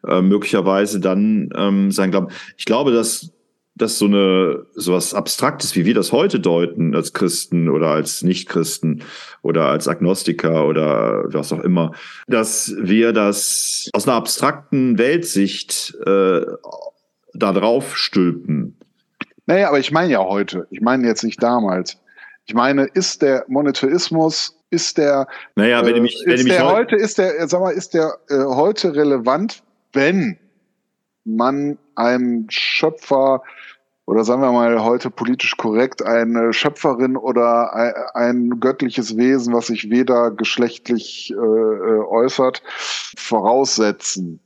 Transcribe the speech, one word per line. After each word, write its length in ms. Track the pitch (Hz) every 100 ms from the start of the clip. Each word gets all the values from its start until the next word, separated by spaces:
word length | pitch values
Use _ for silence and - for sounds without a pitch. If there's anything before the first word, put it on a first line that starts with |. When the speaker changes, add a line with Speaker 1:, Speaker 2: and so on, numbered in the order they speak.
| -
Speaker 1:
äh, 140 | 92
möglicherweise 800 | 95 101 98 104 92 98 101 104
dann, 500 | 90 95 104 107 - -
ähm, 340 | 101 98 98
sein 200 | 95 95
Glauben. 180 | 95 92 - - -
Ich 80 | -
glaube, 260 | 113 139
dass, 380 | 117 107 - 165 _ _ _ _ -
dass 220 | 113 -
so 80 | 104
eine, 600 | 101 95 92 90 - -
sowas 400 | - 82 90 -
Abstraktes, 600 | 101 - - 131 147 -
wie 100 | 101
wir 100 | 87
das 180 | 113 92
heute 260 | 117 190 131
deuten, 560 | 90 85 85 - 82
als 180 | 73 80
Christen 560 | - 95 - - 85 82
oder 200 | 73 80
als 340 | 76 73 -
Nichtchristen 800 | 85 90 - 87 80 - 80 76 - - - -
oder 240 | - 82 73
als 220 | 76 -
Agnostiker 800 | 80 85 95 - 85 80 80 76
oder 560 | 80 78 64 55 52 50
was 200 | 78 73
auch 80 | -
immer, 320 | - 90 82 - - - -
dass 460 | 117 110 - - 101
wir 340 | 101 107 117
das 800 | 107 101 101 - - - - -
aus 140 | - 170
einer 100 | 120
abstrakten 800 | 117 - 139 147 - 143 131 107
Weltsicht, 1000 | 123 170 165 98 98 - - - - - -
äh, 400 | 98 95 87 82 - - - - _ _ _ _ -
da 160 | 104
drauf 440 | 95 104 123 123 -
stülpen. 800 | - 101 90 82 - 73 90 - _ _ _ _ - _ -
Speaker 2:
Naja, 200 | 180 196
aber 140 | 143
ich 100 | 131
meine 220 | 156 175
ja 80 | 120
heute, 480 | 95 98 98 92 85
ich 100 | -
meine 280 | 113 131 120
jetzt 160 | 107
nicht 180 | 113 -
damals. 580 | 120 123 104 92 90 - _ - - - -
Ich 80 |
meine, 300 | 113 127 139
ist 380 | 135 - 185 -
der 220 | 147 131 -
Monotheismus, 1080 | 135 147 131 135 170 - 165 160 156 - _ _
ist 280 | 170 - -
der, 280 | 147 139 135 - - -
Speaker 1:
Naja, 280 | 110 120
wenn 100 | 117
du 40 | 117
Speaker 2:
äh, 40 |
Speaker 1:
mich, 200 | 117 - -
wenn 80 |
Speaker 2:
ist 100 | -
Speaker 1:
du 40 | -
mich 80 | 180
Speaker 2:
der 120 | 165
Speaker 1:
heu- 80 | 202
Speaker 2:
heute, 180 | 233
ist 240 | 220 208 -
der, 300 | 185 151 160
sag 120 | 180
mal, 100 | 190
ist 220 | 170 -
der, 260 | 170 156 - _
äh, 160 | 143
heute 500 | 135 127 165 208 190
relevant, 680 | 147 147 135 117 139 220 - _ _ _
wenn 460 | 139 143 190 131 87 _ _ _ _ _ _ _ _
man 540 | 110 110 123 139 143 147 _ -
einen 500 | 117 127 123 117 110
Schöpfer 920 | - - - 160 160 - 139 135 131 - - - - _ _ -
oder 180 | 107
sagen 180 | 110 123
wir 100 | 135
mal 320 | 120 117 117
heute 240 | 110 120 123
politisch 460 | - 120 127 - -
korrekt, 460 | 113 110 131 -
eine 500 | 104 117 117 117 117
Schöpferin 640 | 113 151 151 156 120 131 131
oder 580 | 113 120 120 117 120
ei-, 200 | 110 120 - -
ein 460 | 120 120 123 120 120
göttliches 560 | 127 131 131 123 110 110
Wesen, 380 | 123 135 120
was 140 | 120 113
sich 220 | 110 107
weder 400 | 120 127 123 120
geschlechtlich, 1040 | 104 110 - 120 - - 120 113 - -
äh, 40 | 117
äh, 680 | 113 110 110 107 95 110 101
äußert, 560 | 107 127 - 131 131 - - - - - -
voraussetzen? 1200 | - 113 98 127 131 - 107 98 - 98 90 82